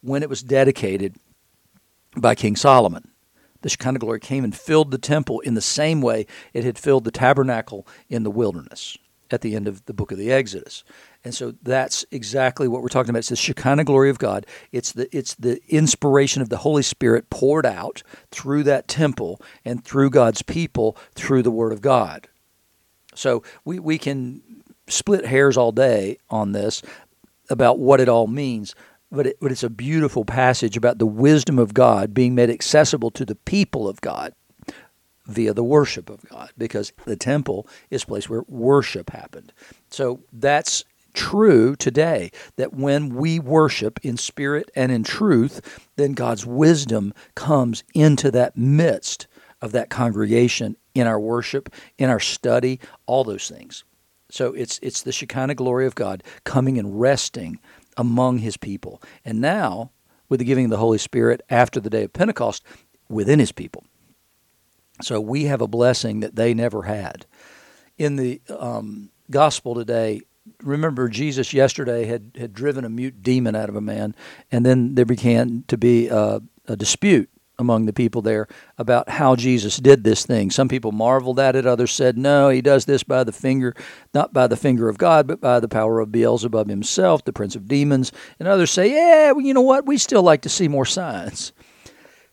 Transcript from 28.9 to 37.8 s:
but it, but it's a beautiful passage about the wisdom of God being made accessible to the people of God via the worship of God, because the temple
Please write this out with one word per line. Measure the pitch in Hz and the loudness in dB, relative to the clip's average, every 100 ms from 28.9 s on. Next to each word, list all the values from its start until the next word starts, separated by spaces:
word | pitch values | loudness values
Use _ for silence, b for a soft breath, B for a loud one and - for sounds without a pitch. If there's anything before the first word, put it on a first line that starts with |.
| b _ | b _
but | 135 143 | -4 -4
it, | - | -4
but | 143 | -6
it's | 127 | -4
a | 117 | -6
beautiful | 110 127 160 147 - 107 | -6 -4 0 0 -2 -4
passage | 120 127 123 113 113 | 0 2 2 -2 0
about | 117 117 | 0 2
the | 113 | 0
wisdom | 107 139 151 131 135 | 2 4 4 4 2
of | 113 | 2
God | 104 127 107 107 | 4 6 4 2
being | 104 123 123 | 0 2 4
made | 120 | 2
accessible | 113 - 151 156 147 117 | 2 2 4 4 0 -4
to | - 104 | -6 -8
the | 107 | -10
people | - 202 185 135 101 | -4 -2 -2 -2 -6
of | 98 | -8
God | - - 78 - _ _ - B B _ _ _ - | -10 -10 -12 -14 _ _ -20 B B _ _ _ -10
via | 104 110 104 | -4 -2 -2
the | |
worship | 120 147 139 - 87 | 2 4 4 -2 -14
of | 107 - | -20 -20
God, | - - - | -20 -20 -10
because | 113 107 104 - - | -8 -6 -8 -12 -10
the | 104 | -6
temple | - 147 131 95 - b | -2 -2 -2 -6 -10 b